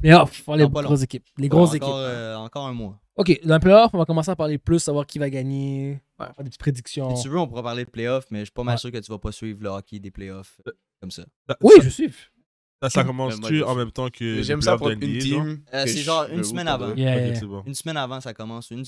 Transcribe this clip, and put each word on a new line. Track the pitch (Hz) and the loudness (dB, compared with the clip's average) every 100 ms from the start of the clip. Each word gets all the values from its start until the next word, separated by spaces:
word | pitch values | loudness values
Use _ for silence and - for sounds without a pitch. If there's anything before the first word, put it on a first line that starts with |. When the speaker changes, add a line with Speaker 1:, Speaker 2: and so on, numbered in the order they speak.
Speaker 1:
Mais | 156 | 8
off, | 170 143 - | 8 8 0
faut | - 151 | -4 2
les | |
Speaker 2:
Non, | 143 | 2
pas | 143 | 2
long. | 143 | 0
Speaker 1:
grosses | 143 | 0
équipes. | 131 127 - - | -2 -6 -14 -6
Les | 139 | 2
grosses | 151 175 | 4 4
Speaker 2:
Ouais, | 151 | 4
Speaker 1:
équipes. | 139 | -4
Speaker 2:
encore, | 135 | -4
euh, | 131 120 113 110 | -6 -6 -8 -10
encore | 113 147 139 | -10 -10 -8
un | |
mois. | 120 104 101 _ - | -8 -10 -12 _ -2
Speaker 1:
Ok, | 185 170 | 2 2
dans | 165 | 4
les | 160 | 4
playoffs, | 180 202 233 | 8 8 8
on | 185 | 4
va | |
commencer | 165 160 160 | 0 -2 -2
à | 180 | -4
parler | 151 147 | -4 -4
plus, | - 170 | 0 0
savoir | - 147 143 | 0 -4 -4
qui | 151 | -6
va | 143 | -6
gagner, | 135 131 139 139 139 139 139 - - | -4 -4 -4 -6 -6 -8 -10 -14 -18
Speaker 3:
Ouais. | - | -16
Speaker 1:
faire | - | -14
des | |
petites | 139 - | -14 -6
prédictions. | 147 127 - 143 131 123 | -4 -4 -8 -8 -4 -4
Speaker 2:
Si | |
tu | 131 | -4
veux, | 165 | -4
on | 151 | -4
pourra | 117 | -6
parler | 120 120 | -8 -8
de | 123 | -8
playoffs, | 113 117 131 - | -6 -4 -4 -6
mais | 107 | -10
je | |
suis | 104 | -10
pas | - | -8
mal | 123 | -4
Speaker 1:
Ouais. | 120 | -4
Speaker 2:
sûr | 123 | -6
que | 117 | -12
tu | 101 | -12
vas | 107 | -10
pas | 107 | -10
suivre | 104 110 104 | -8 -10 -10
le | 104 | -8
hockey | 98 - 104 | -10 -10 -16
des | 98 | -16
playoffs, | 98 98 95 95 _ - | -16 -16 -16 -20 _ -18
euh, | - _ _ | -18 _ _
comme | 180 | -16
ça. | - - _ - | -16 -18 _ -10
Speaker 4:
Ça, | 147 | 4
Speaker 1:
Oui, | 226 427 | 10 10
Speaker 4:
ça, | |
Speaker 1:
je | 131 | 10
suis. | - 311 - - _ _ _ _ _ | 2 -4 -6 -20 _ _ _ _ _
Speaker 4:
ça, | 135 | -2
ça | 143 | 0
Speaker 3:
Mais | 131 | 0
Speaker 4:
commence-tu | 127 131 110 110 156 | -2 -6 -6 -2 -2
Speaker 3:
moi, | 135 | 0
Speaker 4:
en | 123 | -2
même | 117 | -4
temps | - 127 | -6 -8
que | - | -6
Speaker 3:
mais | 117 110 | -6 -4
Speaker 4:
les | |
Speaker 3:
j'aime | 117 147 | -4 -2
ça | 113 117 | 0 0
Speaker 4:
playoffs | |
Speaker 3:
prendre | 143 | 0
une | 107 | -2
Speaker 4:
de | 143 | -4
N | |
B | 113 | -4
A, | 135 | -2
genre ? | 147 | -2
Speaker 3:
team | 156 151 - | -4 -8 -8
Speaker 2:
Euh, | 135 | -4
Speaker 3:
que | 135 | -4
Speaker 2:
c'est | 107 | -2
Speaker 3:
je | |
Speaker 2:
genre | 147 160 139 | -2 -2 -2
Speaker 3:
veux | |
Speaker 2:
une | 165 | -4
semaine | 107 120 165 | -6 -4 -4
Speaker 3:
voir | 135 | -4
pour | 120 | -4
Speaker 2:
avant. | 110 | -2
Speaker 3:
de | |
Speaker 1:
Yeah, | 131 127 | 0 0
Speaker 4:
Ok, | 123 | 0
Speaker 1:
yeah. | 117 | -4
Speaker 4:
c'est | 107 | -8
bon. | 98 107 | -12 -12
Speaker 2:
Une | |
semaine | 135 165 151 | -10 -8 -6
avant, | 127 131 | -6 -8
ça | 123 | -12
commence. | 110 110 113 117 | -14 -12 -14 -14
Une, | 117 | -14